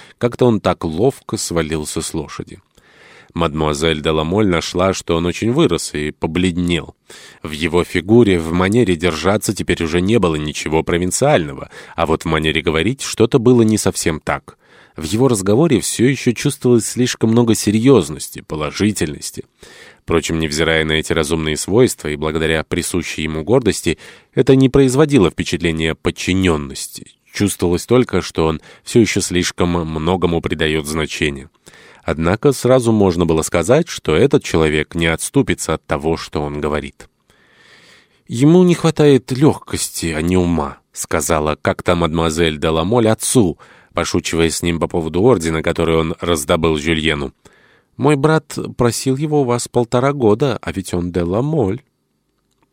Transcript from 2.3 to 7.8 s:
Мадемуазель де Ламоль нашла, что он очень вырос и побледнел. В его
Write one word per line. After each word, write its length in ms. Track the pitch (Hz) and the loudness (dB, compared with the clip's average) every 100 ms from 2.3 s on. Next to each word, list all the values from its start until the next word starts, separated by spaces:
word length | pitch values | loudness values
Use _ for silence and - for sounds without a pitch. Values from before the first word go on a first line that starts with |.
| - - - _ _ _ _ - - - | -12 -14 -18 _ _ _ _ -20 -20 -10
Мадемуазель 680 | 87 82 76 76 71 80 78 | -4 -2 0 -2 0 0 0
де 80 | 78 | 0
Ламоль 380 | 78 80 101 104 | 0 0 0 2
нашла, 440 | 85 - 87 95 | 0 -2 0 0
что 240 | 92 - 85 | 0 -2 -2
он 100 | 85 | -2
очень 260 | - 107 | -2 -2
вырос 400 | 135 156 80 - | 0 0 0 -4
и 180 | 76 76 | -6 -6
побледнел. 840 | - 85 82 92 87 87 85 - - _ - - - | -4 -4 0 0 0 -2 -2 -4 -16 _ -20 -20 -16
В 80 | 78 | -12
его 320 | 76 80 85 | -4 -2 0